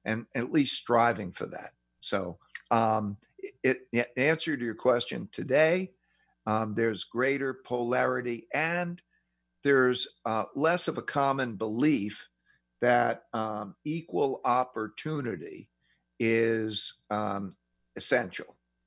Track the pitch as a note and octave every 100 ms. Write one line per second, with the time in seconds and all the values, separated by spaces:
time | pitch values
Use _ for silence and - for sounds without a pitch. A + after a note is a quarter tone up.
0 | - A2+ - C3 B2 D#3+ C3+ - - A#2
1 | A#2 A2 F#2 - G2 - - - _ _
2 | - G2+ F2+ F2+ _ - - A#2 A2+ A2
3 | G#2 G2+ _ _ - - C3 C3 - A#2
4 | A#2+ - C#3 D#3+ - C#3 A#2+ A2 B2+ A#2+
5 | B2 B2+ G#2 - - C3 D#3 F3+ F#3+ _
6 | _ _ _ _ - G#2+ A2 G#2+ A#2 G2+
7 | - A2+ C3 C#3 C3+ C3 - B2 A#2+ B2
8 | B2+ B2+ B2 A#2 - C#3 D#3+ F3 F3 F3
9 | _ _ _ _ _ _ C#3+ C3+ B2+ B2
10 | - - A#2 A2 G2+ - D#3 F3 - C#3
11 | - D3 C#3 C3+ B2 G#2 A2 A2+ D3+ C3+
12 | G#2 - - _ _ _ _ - B2 A#2+
13 | A#2+ A2+ - A#2 A2 G#2+ G#2 - - E3
14 | D#3+ E3+ C#3+ C3 C3 B2 B2+ - A2 -
15 | D#3 D#3 B2+ F#2 E2+ - - _ _ _
16 | _ - A2+ A2+ A2+ A2+ A2 G#2 - -
17 | - G#2+ G#2 G2+ G2 - _ _ _ -
18 | - B2+ G2 - - - _ _